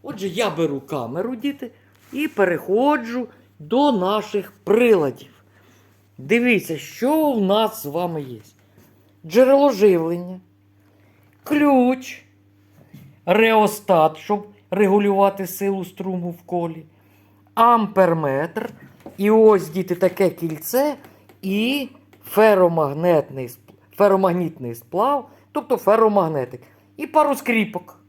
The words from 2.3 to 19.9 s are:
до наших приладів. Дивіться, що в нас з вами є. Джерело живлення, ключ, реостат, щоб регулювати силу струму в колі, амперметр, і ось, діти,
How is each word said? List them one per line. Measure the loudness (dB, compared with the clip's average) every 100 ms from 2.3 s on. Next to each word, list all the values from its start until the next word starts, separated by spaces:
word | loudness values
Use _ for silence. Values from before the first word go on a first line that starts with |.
| 0 0 0 -2 0 2 0 -4 -8 -10 _ _ _
до | -4 0 2
наших | 2 0 -2 -4 -8 -8 _
приладів. | 0 2 4 4 2 -4 -20 _ _ _ _ _ _ _ _ -20
Дивіться, | -2 0 2 0 -2 -10
що | -10 -4 -2 0 0
в | 0
нас | 0 2 0 -4
з | -10
вами | -6 -6 -8
є. | -10 -16 -20 _ _ _ _ _ _ _ -2
Джерело | 4 6 6 4
живлення, | 4 4 4 0 -6 -8 -16 _ _ _ _ _ _ _ _ _ _ -4
ключ, | 2 4 4 2 0 -8 -20 _ _ _ _ _ _ _ -20 -20 _ -6
реостат, | 0 2 2 0 -4 0 2 2 -2
щоб | -6 -6 -6 _ _
регулювати | -2 2 2 0 2 0 -2 -10
силу | -6 -6 -6 -10
струму | -10 -8 -8 -8
в | -12
колі, | -8 -6 -6 -10 -18 _ _ _ _ _ _
амперметр, | 0 2 2 0 2 2 2 -2 -2 -4 -8 -10 -14 -20 _ -20 -4
і | 2
ось, | 6 8 6 0
діти, | -6 -4